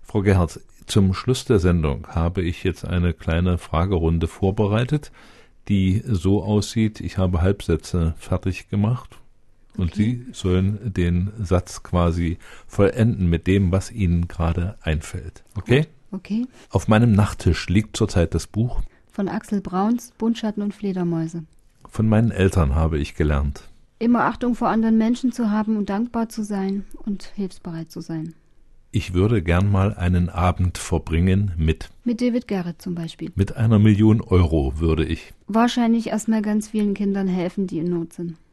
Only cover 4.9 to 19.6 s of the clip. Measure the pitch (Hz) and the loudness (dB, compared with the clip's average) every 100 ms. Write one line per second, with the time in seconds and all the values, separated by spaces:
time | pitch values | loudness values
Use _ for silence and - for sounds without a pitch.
4.9 | 151 - - - - - _ - 101 95 | -2 -4 -20 -20 -20 -20 _ -2 2 2
5.9 | 92 - 101 95 101 95 104 98 - 110 | 2 0 -2 2 0 2 0 0 0 -2
6.9 | - - - 92 90 90 101 - 82 - | -2 -8 -2 0 2 0 0 0 -2 0
7.9 | 90 82 82 - 90 95 87 - 101 104 | -2 -2 -2 -6 -4 -4 -6 -6 -2 0
8.9 | 123 - - - - _ _ _ - 87 | -2 -6 -20 -20 -20 _ _ _ -4 -4
9.9 | 101 107 123 120 - 95 90 95 104 120 | 0 -2 -2 -8 -8 0 0 0 -2 -6
10.9 | 92 87 87 95 - 98 90 - - - | -2 0 0 -2 -4 0 0 -2 -14 -4
11.9 | 90 87 85 85 80 - - - - 101 | 0 2 2 -2 -4 -12 -20 -14 2 2
12.9 | - 113 101 90 85 82 98 95 92 - | 4 2 2 2 2 2 2 4 0 -2
13.9 | - 95 85 85 - 85 85 87 - - | -2 0 2 0 -2 -2 0 -4 -6 -4
14.9 | 76 - 90 82 - - - 95 123 160 | -4 -4 -12 -12 -18 -14 -12 2 2 2
15.9 | - - 190 - 214 247 - - - - | -6 -14 -14 -6 -6 -6 -10 -4 -4 4
16.9 | 107 117 101 101 - - 80 - 90 107 | 4 6 4 2 0 0 0 0 0 0
17.9 | - 107 - 85 82 - - 120 - - | -2 0 2 0 0 -4 -4 -2 -2 -4
18.9 | _ _ - 196 220 - 202 | _ _ -6 -4 -4 -4 -6